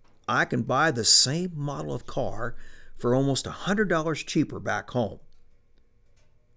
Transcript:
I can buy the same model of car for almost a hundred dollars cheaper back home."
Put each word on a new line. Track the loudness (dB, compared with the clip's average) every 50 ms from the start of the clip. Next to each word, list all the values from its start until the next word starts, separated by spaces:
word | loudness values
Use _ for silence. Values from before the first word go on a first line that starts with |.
| -20 -20 -20 -10 -4
I | 0 2 2 2
can | 2 0 -2 0
buy | 2 2 4 4 2
the | 2 2 4
same | 6 6 6 6 4 2 -2 -2 -4 -4
model | -6 -4 -4 -4 -6 -6 -4 -6
of | -6 -6
car | -4 -2 -2 -2 0 -2 -2 -2 -4 -4 -6 -8 -8 -12 -14 -14 -14 -8
for | -2 2 4 4
almost | 4 4 2 2 0 -2
a | -4
hundred | -8 -6 -2 0 2 2 2 2
dollars | 2 0 0 -2 -4 -4 -4
cheaper | 0 2 2 2 0 -2 -6
back | -4 -2 -2 -2 -4 -2
home." | 0 0 0 0 -4 -10 -16 -20 -20 -20 -20 -20 -20 -20 _ _ -20 -20 _ _ _ _ _ -20 -20 _ -20 -20 _ _ _ _ -20